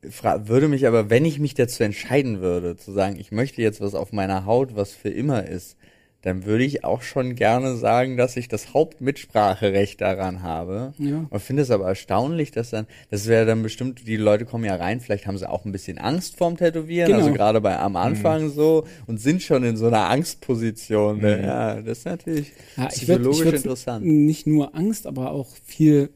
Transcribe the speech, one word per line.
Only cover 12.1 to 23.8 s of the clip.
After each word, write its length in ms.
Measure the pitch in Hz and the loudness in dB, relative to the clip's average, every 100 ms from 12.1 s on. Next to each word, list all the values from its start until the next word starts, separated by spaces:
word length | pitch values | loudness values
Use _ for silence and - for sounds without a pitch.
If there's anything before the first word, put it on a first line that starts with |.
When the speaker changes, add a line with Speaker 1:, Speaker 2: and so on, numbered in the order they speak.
| 98 131 165 147 | -2 0 -2 -4
Speaker 1:
dass 200 | - 120 | -4 -6
dann, 160 | 110 110 - _ | -6 -8 -14 _
das 180 | 104 104 | -6 2
wäre 180 | 113 113 | 4 4
dann 180 | 113 | 2
bestimmt, 420 | 110 - 127 123 110 | -2 -4 -8 -8 -6
die 120 | 110 | 0
Leute 260 | 107 107 | 4 2
kommen 220 | 117 117 113 | 0 -6 -4
ja 100 | 92 | -4
rein, 240 | 87 120 | -2 -4
vielleicht 260 | 120 104 101 | -4 -6 -4
haben 100 | 98 | -8
sie 120 | 92 | -6
auch 140 | - | -8
ein 80 | 104 | -6
bisschen 260 | 95 - 87 | -10 -10 -8
Angst 380 | 107 160 180 - | -4 -4 -6 -2
vorm 220 | 175 170 | -2 2
Tätowieren, 500 | 175 165 160 170 170 | 0 0 -6 0 4
Speaker 2:
Genau. 60 | 196 | 6
Speaker 1:
also 120 | 110 | 4
gerade 300 | 139 104 110 | 4 4 4
bei, 180 | 104 90 | 2 0
am 140 | 95 | -2
Speaker 3:
Mhm. 40 | 92 | 0
Speaker 1:
Anfang 520 | 98 107 104 160 156 | 0 0 0 0 -2
so, 360 | 143 151 160 156 - 123 | 2 4 4 2 -14 -10
und 140 | 110 | -4
sind 200 | 120 180 | 0 0
schon 220 | - 139 | 2 2
in 140 | 120 113 | 2 2
so 100 | 113 | 2
einer 220 | 113 90 | 2 2
Angstposition, 1120 | 127 170 - - 120 113 110 - 107 104 107 | 0 -2 -8 -4 -2 -2 -6 -2 2 2 2
ne? 160 | 104 104 | 2 2
Speaker 3:
Mhm. 60 | - | 0
Speaker 1:
Ja, 360 | 127 113 107 | -2 -2 -4
das 180 | 110 117 | -8 -10
ist 60 | - | -8
natürlich 460 | 170 - 156 147 - - - | -10 -4 -6 -6 -14 -18 -8
Speaker 2:
Ja, 140 | 127 | -6
ich 140 | - 123 | -6 2
würd, 120 | 180 | 2
ich 40 | 123 | 4
Speaker 1:
psychologisch 180 | 147 165 | 4 4
Speaker 2:
würd's 120 | 151 | 2
Speaker 1:
interessant. 420 | 135 127 | -2 -6